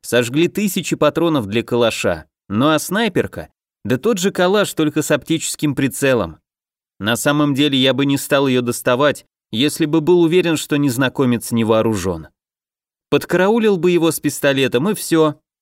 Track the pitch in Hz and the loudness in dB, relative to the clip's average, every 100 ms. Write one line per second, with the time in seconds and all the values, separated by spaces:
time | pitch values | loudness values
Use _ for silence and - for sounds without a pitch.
0 | - 120 117 139 170 190 208 196 - 160 | -2 0 0 0 0 0 -4 -4 -4 0
1 | 151 156 170 151 98 110 113 120 117 - | 0 2 0 0 -2 -4 0 0 0 0
2 | 107 82 - _ - 101 143 151 - 190 | -2 -4 -8 _ -6 0 0 0 -2 -4
3 | 226 156 95 - 76 _ _ _ 104 160 | -2 -2 -4 -8 -16 _ _ _ -4 -2
4 | 220 214 190 - 180 208 185 - 151 156 | 0 0 -2 0 2 2 0 -2 -2 -2
5 | 147 147 - 160 - - 151 131 135 - | 0 -2 -2 -4 -4 -4 -4 0 -2 0
6 | 139 123 85 76 _ _ _ _ _ - | 0 0 -2 -8 _ _ _ _ _ -6
7 | 101 117 147 147 147 135 147 135 131 127 | -2 0 0 0 2 2 2 2 2 2
8 | 139 139 - 143 139 127 123 120 - 123 | 0 0 0 0 2 0 0 -2 0 2
9 | 147 127 - _ _ 110 147 - 156 160 | 2 -2 -8 _ _ -2 -2 0 0 0
10 | 156 180 165 180 170 151 - 147 143 120 | 2 4 4 2 2 -2 -2 0 0 0
11 | 131 - 131 117 - 117 110 110 110 104 | 0 0 0 0 -2 -2 2 2 2 -2
12 | 92 82 78 _ _ _ _ _ _ _ | -4 -6 -10 _ _ _ _ _ _ _
13 | _ 143 - 175 190 233 220 190 175 175 | _ -4 0 0 2 2 2 2 2 2
14 | 165 - 147 - 143 135 127 120 180 208 | 2 0 -4 -2 0 2 0 0 0 -2
15 | - 160 156 151 _ _ | 0 2 2 0 _ _